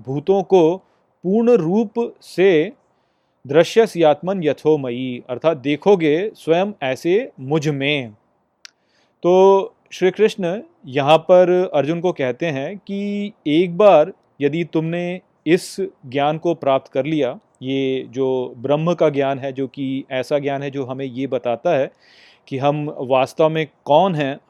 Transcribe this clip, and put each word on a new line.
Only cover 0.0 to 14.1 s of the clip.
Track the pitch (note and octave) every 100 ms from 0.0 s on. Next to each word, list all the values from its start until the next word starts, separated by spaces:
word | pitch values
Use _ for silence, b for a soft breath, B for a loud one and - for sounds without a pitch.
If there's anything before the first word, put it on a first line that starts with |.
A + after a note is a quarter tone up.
| A#2+
भूतों | C#3 D3 G3
को | F#3 F#3+ D#3+ F#3 - _ _ _
पूर्ण | E3+ G#3 A#3
रूप | A#3+ D#3+ G3 A3 - A#3 -
से | - - G3 E3 E3+ - _ _ _ _ _ _ B2
द्रश्यसि | C#3 E3 - A3+ E3+
आत्मन | D#3 C#3+ F3 G3
यथो | D3+ B2+ D3+ D#3
मयि, | C3 A#2+ C3 B2 -
अर्थात | B2 D#3 D#3+
देखोगे | C#3+ D3 - G3+ D#3+ D3+ G#3+ -
स्वयं | - E3 G3+ G3+
ऐसे | C3+ C3 E3 F#3+ C4 -
मुझ | C3 D#3+ D3+
में। | C#3 C#3 D3 A#2+ G#2 _ _ _ _ - _ _ _ _ _
तो | F3 F#3 F#3+ G3 F#3 - _
श्री | - F#3
कृष्ण | F3+ G#3+ G#3+ F3 G3 - _ F3
यहाँ | C3 C#3 D#3+
पर | D#3+ F3+ F3+ F3+ F#3
अर्जुन | D3+ C#3 E3+
को | F3+
कहते | E3+ C3 B2 E3+
हैं | C3+ C#3+ G3
कि | - G3 G3+ G3+ G3+ - -
एक | D3 F#3 E3+
बार | G#3 E3+ D#3